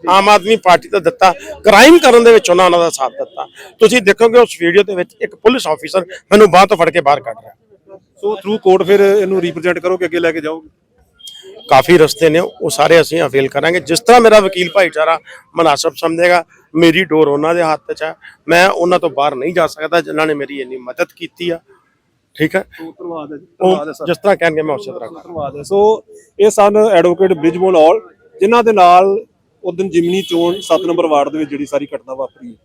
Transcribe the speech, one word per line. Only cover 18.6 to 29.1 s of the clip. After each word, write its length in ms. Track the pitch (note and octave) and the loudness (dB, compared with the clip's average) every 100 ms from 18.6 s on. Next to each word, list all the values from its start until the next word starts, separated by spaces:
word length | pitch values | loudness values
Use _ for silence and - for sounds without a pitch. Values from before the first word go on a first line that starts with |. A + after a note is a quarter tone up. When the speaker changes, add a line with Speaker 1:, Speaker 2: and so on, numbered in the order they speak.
| F#3 | 2
Speaker 1:
ਉਹਨਾਂ 300 | - F3 F3+ | 0 -2 0
ਤੋਂ 100 | E3 | -2
ਬਾਹਰ 260 | C3+ D3 C3+ | -2 -4 -4
ਨਹੀਂ 180 | D3 | -6
ਜਾ 140 | F3+ D#3 | -4 -4
ਸਕਦਾ 340 | - D#3 E3+ | -6 -4 -4
ਜਿਨ੍ਹਾਂ 240 | D3+ D3+ D#3+ | -4 -4 -4
ਨੇ 60 | |
ਮੇਰੀ 260 | D3 C#3 C#3+ | -4 -8 -12
ਇੰਨੀ 160 | B2+ C3 | -12 -12
ਮਦਦ 340 | B2 B2+ F3 _ | -14 -8 -10 _
ਕੀਤੀ 340 | E3 _ F3 | -20 _ -8
ਆ। 100 | E3 _ _ _ _ _ _ _ - | -8 _ _ _ _ _ _ _ -6
ਠੀਕ 200 | D#3 G3 | -4 -4
ਹੈ? 80 | - - | -8 -18
Speaker 2:
ਸੋ 140 | E3 | -20
ਧੰਨਵਾਦ 400 | - F3 E3 D3 | -16 -14 -14 -14
ਹੈ 60 | D3 | -18
ਜੀ, 80 | _ _ | _ _
Speaker 1:
ਉਹ 60 | F#3 | -2
Speaker 2:
ਧੰਨਵਾਦ 200 | F#3 D3+ | 0 -4
ਹੈ 60 | |
ਸਰ। 120 | C#3 D#3+ | -10 -8
Speaker 1:
ਜਿਸ 120 | E3 | -4
ਤਰ੍ਹਾਂ 180 | - F#3 | -2 -2
ਕਹਿਣਗੇ 260 | E3+ D#3 | -2 -2
ਮੈਂ 140 | D#3 C#3 | -4 -6
ਉਸੇ 160 | - | -10
ਤਰ੍ਹਾਂ 180 | F3 - | -16 -16
ਕਰਾਂਗਾ। 120 | E3 | -18
Speaker 2:
ਧੰਨਵਾਦ 320 | E3+ E3+ C#3+ C#3+ | -18 -12 -12 -14
ਹੈ। 60 | |
ਸੋ 160 | D3 G3 G#3+ A3 _ - _ - | -4 0 0 0 _ -20 _ 0
ਇਹ 100 | G#3 | 0
ਸਨ 280 | G#3 G#3 G#3 | 4 2 4
ਐਡਵੋਕੇਟ 560 | A3 F#3 F3 F3 F#3+ | 2 2 2 0 0
ਬ੍ਰਿਜਮੋਹਨ 420 | F3 D#3+ E3+ F#3+ F3+ | 0 -2 -2 0 4
ਔਲ, 240 | G#3 A3 - _ _ - | 4 2 -4 _ _ -4
ਜਿਨ੍ਹਾਂ 220 | G3 A#3+ | 0 2
ਦੇ 80 | A3+ | 2
ਨਾਲ 340 | G#3 F3+ F3+ G3 | 4 6 6 4